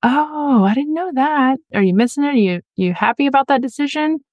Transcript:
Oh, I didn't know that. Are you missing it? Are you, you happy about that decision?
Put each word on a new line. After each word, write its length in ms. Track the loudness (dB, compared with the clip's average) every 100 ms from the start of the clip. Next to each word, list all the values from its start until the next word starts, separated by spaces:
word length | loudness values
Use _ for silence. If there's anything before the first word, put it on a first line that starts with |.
Oh, 600 | 0 0 -2 -2 0 2
I 100 | 2
didn't 200 | 0 -2
know 160 | -4 -4
that. 440 | -2 -2 0 0 0 _
Are 80 | 0
you 120 | 2
missing 300 | 2 0 0
it? 40 | -2
Are 40 |
you, 280 | 2 0 -2 -8 -4
you 160 | -4
happy 340 | 0 -2 0 0
about 220 | 2 2
that 140 | 0
decision? 580 | 0 -4 -4 -2 -2 -4 _